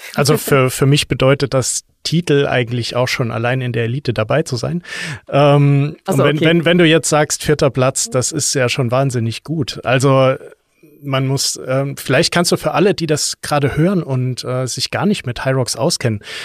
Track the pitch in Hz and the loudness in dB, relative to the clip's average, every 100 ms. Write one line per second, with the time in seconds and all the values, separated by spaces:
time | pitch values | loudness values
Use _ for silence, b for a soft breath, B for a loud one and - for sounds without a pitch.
0 | B B 147 147 - 139 131 - 139 143 | B B 2 0 2 2 2 2 2 2
1 | - 127 135 135 135 135 120 - - _ | 2 0 2 2 0 -2 -2 -4 -10 _
2 | - 160 175 143 139 127 123 123 113 120 | -4 -2 2 2 2 0 -2 -4 -4 -2
3 | 123 - 117 117 120 131 123 120 113 127 | -2 -2 -4 -2 -2 -2 -2 -4 -2 -4
4 | - 107 107 131 160 120 135 170 B B | -4 -2 0 0 -2 -4 -4 -6 B B
5 | 170 131 B 139 143 143 143 143 143 - | -10 -12 B 2 4 6 6 4 0 -4
6 | - 160 143 156 165 170 160 180 165 160 | -2 2 2 4 2 4 4 4 6 4
7 | - 151 151 - - 151 147 123 127 131 | 2 0 0 -2 -2 2 2 2 0 0
8 | - 131 117 151 - 139 123 - 120 127 | -2 -2 -2 -2 -2 0 0 0 0 0
9 | 139 120 113 110 - 160 131 - 123 127 | 0 0 -2 -4 -6 -4 -4 -6 0 2
10 | 135 135 131 135 - - _ _ - - | 4 4 4 0 -6 -20 _ _ -20 -16
11 | 143 135 135 135 - - - 131 139 135 | -4 -2 0 -2 -2 -6 -4 -2 -2 -6
12 | - 135 170 165 - 175 - 139 196 180 | 0 2 2 0 0 0 0 2 2 0
13 | 160 147 - - - 147 139 - 165 196 | -2 -2 -4 -6 -4 -2 0 0 0 0
14 | 139 131 127 123 - 127 131 - - 110 | -2 -4 -4 -4 -6 -6 -4 -6 -6 -2
15 | 165 202 - 120 - 131 120 - 143 156 | 0 -2 -4 -6 -2 0 -2 -2 -2 0
16 | 120 104 B B | -2 -4 B B